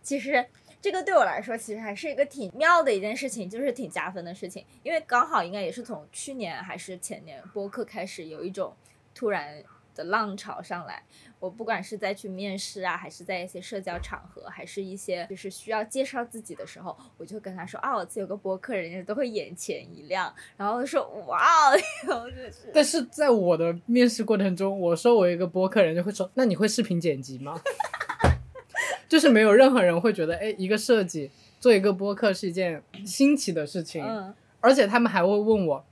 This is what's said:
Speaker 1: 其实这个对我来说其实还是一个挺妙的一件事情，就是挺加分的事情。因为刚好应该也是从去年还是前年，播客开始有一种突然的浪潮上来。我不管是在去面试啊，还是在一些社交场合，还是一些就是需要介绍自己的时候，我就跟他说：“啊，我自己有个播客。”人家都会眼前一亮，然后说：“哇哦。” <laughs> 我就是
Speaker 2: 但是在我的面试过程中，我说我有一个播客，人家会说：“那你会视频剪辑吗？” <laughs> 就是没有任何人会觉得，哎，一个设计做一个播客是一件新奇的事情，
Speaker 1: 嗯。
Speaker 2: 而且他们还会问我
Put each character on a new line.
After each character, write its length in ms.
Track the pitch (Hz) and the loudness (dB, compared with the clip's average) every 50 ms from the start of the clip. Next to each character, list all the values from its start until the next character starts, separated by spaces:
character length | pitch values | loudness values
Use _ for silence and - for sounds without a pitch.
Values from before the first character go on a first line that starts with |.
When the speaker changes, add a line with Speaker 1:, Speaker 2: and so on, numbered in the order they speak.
Speaker 1:
其 160 | _ - 277 285 | _ -4 -6 -4
实 260 | 208 269 294 247 247 - _ _ _ _ _ _ | -2 0 0 0 0 0 _ _ _ _ _ _
这 120 | - 392 | -6 -4
个 100 | 359 370 | -4 -2
对 100 | 370 392 370 | -2 2 4
我 100 | 302 226 | 4 4
来 180 | 185 143 147 | 4 0 -4
说 140 | 202 233 226 | -6 -6 -8
其 180 | 233 226 226 208 | -8 -8 -10 -12
实 60 | 220 | -10
还 120 | 220 214 | -10 -10
是 160 | 202 - - 311 | -10 -8 -8 -8
一 60 | 277 | -2
个 100 | 254 285 | -2 -2
挺 260 | 285 - 277 226 180 - | -2 -4 -12 -12 -12 -6
妙 260 | 247 311 330 349 339 | 0 4 4 6 6
的 120 | 311 269 220 | 4 2 0
一 60 | 190 | 0
件 160 | 190 208 233 | -2 -4 -6
事 120 | 262 269 262 | -6 -6 -8
情， 220 | 202 233 190 180 | -8 -8 -10 -10
就 80 | 202 226 | -8 -4
是 140 | 277 277 | -4 -4
挺 180 | 233 262 240 156 | -4 -4 -10 -8
加 200 | - 175 151 175 | -6 -6 -8 -6
分 140 | 185 202 175 | -8 -10 -12
的 80 | 170 | -12
事 160 | 180 196 - 180 | -12 -12 -12 -12
情。 160 | 185 185 - _ _ _ _ | -12 -16 -20 _ _ _ _
因 80 | 269 | -4
为 80 | 339 320 | -4 -4
刚 260 | 320 - 247 359 370 | -2 0 0 0 2
好 160 | 311 320 220 | 2 0 -2
应 80 | 175 170 | -2 -2
该 100 | 190 208 | -6 -6
也 120 | 190 170 | -6 -6
是 100 | - 240 | -8 -10
从 240 | 226 - 220 151 147 _ | -12 -12 -12 -14 -14 _
去 220 | _ - - 285 269 | _ -14 -12 -12 -10
年 200 | 254 214 170 156 | -8 -8 -8 -8
还 220 | - 190 190 - 175 | -10 -12 -12 -12 -14
是 180 | - - 185 180 | -12 -14 -14 -14
前 260 | - - - 160 160 | -12 -12 -12 -14 -16
年， 180 | 160 139 131 - 185 | -18 -20 -20 -20 -12
播 160 | _ 202 202 202 | _ -10 -10 -8
客 160 | - 247 233 | -8 -10 -10
开 220 | - - 214 180 | -8 -8 -10 -10
始 200 | 190 - - 160 | -10 -12 -14 -14
有 180 | 160 156 - - | -14 -12 -10 -10
一 60 | 190 | -10
种 220 | 190 196 180 123 - _ _ _ _ _ _ _ | -6 -6 -8 -8 -8 _ _ _ _ _ _ _
突 180 | _ - 254 214 | _ -6 -4 -2
然 300 | 202 165 147 147 147 - - _ _ _ _ _ _ | -2 -2 -4 -8 -16 -20 -20 _ _ _ _ _ _
的 80 | - 156 | -12 -6
浪 320 | 170 202 226 220 208 190 | -2 -2 -2 -2 -4 -8
潮 260 | 208 - 220 - - | -10 -12 -12 -12 -14
上 240 | 175 - 180 175 160 | -10 -10 -10 -10 -10
来。 160 | 110 87 - _ _ _ - - - _ _ | -12 -16 -16 _ _ _ -20 -20 -20 _ _
我 100 | 190 190 | -10 -10
不 140 | - 226 226 | -10 -8 -4
管 180 | 226 220 180 | -4 -4 -4
是 160 | 190 - 220 196 | -4 -10 -10 -6
在 160 | 214 190 208 | -4 -6 -6
去 140 | 202 - 196 | -6 -10 -12
面 280 | 185 185 202 202 190 | -10 -8 -8 -8 -6
试 280 | 196 - - - 202 185 | -8 -8 -10 -10 -6 -4
啊， 120 | 180 170 | -4 -4
还 140 | 180 190 147 | -4 -8 -14
是 140 | - - 175 | -18 -16 -10
在 160 | 180 190 180 | -8 -8 -8
一 80 | 175 180 | -8 -10
些 120 | - 180 | -12 -14
社 200 | 185 - 226 196 | -14 -10 -10 -8
交 180 | 190 185 175 175 | -8 -8 -8 -8
场 240 | 175 - - - - - | -10 -10 -12 -14 -16 -20
合， 200 | _ - - - | _ -20 -18 -18
还 160 | 180 180 170 | -16 -16 -16
是 160 | 170 - 202 | -12 -10 -10
一 160 | 196 190 190 | -10 -10 -12
些 300 | 196 - - 180 175 170 - | -12 -8 -6 -6 -6 -6 -10
就 60 | 196 | -12
是 160 | 180 - 196 | -12 -12 -12
需 220 | 190 - - 220 | -14 -12 -8 -4
要 100 | 220 214 | -4 -4
介 220 | 220 220 - 269 262 | -4 -4 -4 -4 -4
绍 200 | 269 269 254 240 | -4 -4 -8 -8
自 160 | 240 - 226 | -8 -12 -16
己 140 | 220 - 175 | -14 -14 -14
的 100 | - - | -14 -14
时 140 | - - - | -16 -16 -14
候， 180 | 185 180 - - 262 247 _ | -14 -14 -14 -14 -20 -20 _
我 80 | _ 165 | _ -16
就 160 | - 202 214 | -14 -14 -14
跟 140 | 214 196 185 | -12 -12 -12
他 100 | 185 170 | -12 -14
说 140 | 180 - - | -12 -10 -8
：“啊， 160 | - 262 262 | -4 -4 -4
我 80 | - - | -4 -4
自 100 | - - | -6 -8
己 60 | 226 | -8
有 60 | 196 | -6
个 100 | 180 196 | -6 -8
播 200 | 202 _ 190 190 | -8 _ -6 -6
客。” 200 | 190 - - 240 | -6 -6 -6 -6
人 160 | 190 170 165 | -6 -6 -6
家 100 | 175 190 | -10 -12
都 100 | 180 - | -8 -6
会 160 | 214 269 277 240 | -4 -4 -4 -4
眼 280 | 220 196 147 - 180 | -4 -8 -8 -8 -12
前 260 | - - - 151 139 | -12 -8 -8 -8 -10
一 200 | - 170 170 151 | -10 -16 -20 -20
亮， 300 | 143 147 185 190 175 - - - - - _ | -10 -6 -6 -4 -4 -6 -10 -16 -20 -20 _
然 140 | - 202 202 | -6 -4 -2
后 160 | 226 240 262 | -2 -2 -4
说 180 | 269 302 277 - - - 208 175 | -2 -2 -2 -2 -2 -10 -14 -8
：“哇 440 | 123 175 - 233 302 339 320 302 269 | -4 0 4 6 6 8 8 8 8
哦。” 60 | 262 359 - 622 605 679 | 6 6 4 0 -10 -8
<laughs> 80 | 605 262 | -4 -4
我 220 | 302 233 233 247 | -4 -4 -6 -10
就 60 | 262 | -14
是 340 | 254 262 - - - - 240 | -14 -14 -16 -18 -18 -18 2
Speaker 2:
但 120 | - 311 285 | 4 4 6
是 180 | - - 330 247 | 6 2 -2 -2
在 220 | - - 294 302 285 | -4 -4 0 4 4
我 260 | 240 214 180 175 170 | 4 6 6 4 4
的 200 | 156 165 170 170 175 _ | 4 2 0 -2 -4 _
面 220 | - 233 247 247 240 | 2 6 6 6 6
试 140 | 233 - | 4 0
过 160 | 214 214 220 196 | 0 0 2 2
程 160 | 196 196 180 | 2 0 0
中， 240 | 170 196 196 196 196 | 0 -2 -2 -2 0
我 160 | 175 170 170 | 0 0 0
说 220 | 165 - 240 240 | 4 6 6 6
我 100 | 220 185 | 8 6
有 60 | 180 | 4
一 40 | 175 | 4
个 100 | 170 185 | 2 -2
播 220 | 170 165 185 185 190 | -2 0 0 0 2
客， 140 | 190 220 | 4 4
人 140 | 185 160 165 | 4 4 4
家 60 | 175 | -2
会 100 | 175 202 | -2 -4
说 180 | 208 - 185 185 _ | -4 -6 -6 -4 _
：“那 100 | 254 262 | 2 2
你 100 | 226 180 | 2 4
会 140 | 151 208 214 | 2 2 2
视 120 | 220 - | 2 0
频 200 | 233 - 180 170 | 0 0 0 0
剪 200 | 165 165 143 135 | 0 0 -2 -2
辑 180 | 131 131 135 120 | -6 -12 -12 -12
吗？” 220 | 135 143 160 165 - 554 466 - - - - - - - - - - - - - - - | -10 -10 -10 -6 -6 -8 -6 -6 -8 -8 -8 -10 -8 -10 -2 2 4 4 4 2 -2 -14
<laughs> 580 | - - - _ - - - - - - - _ | -18 -20 -20 _ -8 -6 -4 -4 -6 -8 -2 _
就 120 | 320 320 | 4 6
是 80 | 294 294 | 8 8
没 120 | 233 214 | 8 8
有 120 | 220 214 | 8 8
任 200 | 202 240 262 269 | 10 10 10 8
何 80 | 262 247 | 8 6
人 200 | 190 175 170 175 | 4 4 4 4
会 120 | 170 226 | 2 2
觉 140 | 214 180 160 | 2 2 0
得， 80 | 156 170 | -2 -2
哎， 160 | 165 202 220 208 185 | -2 -4 -6 -4 -4
一 80 | 185 | -2
个 100 | 185 214 | -2 0
设 280 | 208 214 - 240 220 190 | -2 2 4 4 4 4
计 260 | 175 - 160 143 131 _ _ _ _ _ _ | 0 -4 -8 -8 -8 _ _ _ _ _ _
做 120 | - 247 | 6 6
一 80 | 226 196 | 6 6
个 120 | 190 208 | 6 2
播 200 | 196 185 196 202 | 0 0 -4 -6
客 200 | 202 196 - 208 | -4 0 0 0
是 160 | 185 180 - 185 | 0 0 -4 -4
一 40 | |
件 300 | 170 190 185 175 160 147 _ _ - - 196 | -2 -2 -2 -2 -4 -6 _ _ -18 -14 -12
新 320 | 196 - - 269 277 294 | -10 2 4 4 4 4
奇 160 | 269 - 208 | 4 0 -2
的 120 | 170 160 147 | -2 -2 -4
事 160 | 147 - 185 | -4 -6 -8
情， 240 | 160 - - 160 143 | -8 -6 -8 -8 -6
Speaker 1:
嗯。 300 | - 220 214 190 190 208 _ _ _ _ _ | -6 -6 -6 -8 -12 -14 _ _ _ _ _
Speaker 2:
而 140 | - 240 269 | 6 6 6
且 100 | 269 226 | 6 4
他 140 | 196 214 240 | 4 4 2
们 120 | 240 220 | 2 4
还 120 | 180 190 | 2 2
会 60 | 175 190 | 4 4
问 360 | 208 208 208 220 220 202 185 | 4 2 4 2 2 2 2
我 200 | 160 139 135 - _ | 0 -2 -2 -6 _